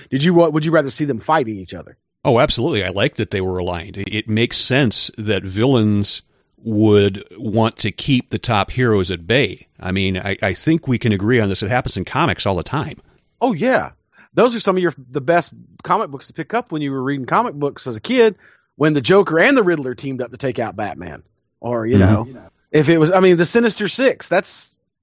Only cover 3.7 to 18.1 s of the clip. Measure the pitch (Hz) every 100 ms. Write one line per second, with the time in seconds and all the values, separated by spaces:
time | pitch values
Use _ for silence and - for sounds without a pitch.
3.7 | 85 95 95 98 107 110 110 120 - -
4.7 | 127 131 - - - 107 95 95 95 127
5.7 | 127 107 101 104 - - _ _ _ 110
6.7 | 104 107 104 101 101 - 87 120 104 110
7.7 | - 104 - - 131 - 110 - 104 98
8.7 | - 127 104 90 87 82 120 107 82 _
9.7 | _ 92 95 95 92 98 98 101 92 -
10.7 | 160 - 120 117 101 104 123 101 92 98
11.7 | 123 - 101 85 131 160 90 104 92 78
12.7 | 143 151 - _ _ _ - 269 165 240
13.7 | 214 71 - _ _ _ 147 240 233 -
14.7 | 185 175 139 123 139 131 170 - 117 -
15.7 | - - 185 185 135 - 123 156 226 247
16.7 | 156 143 135 127 143 120 175 233 147 143
17.7 | - 131 110 -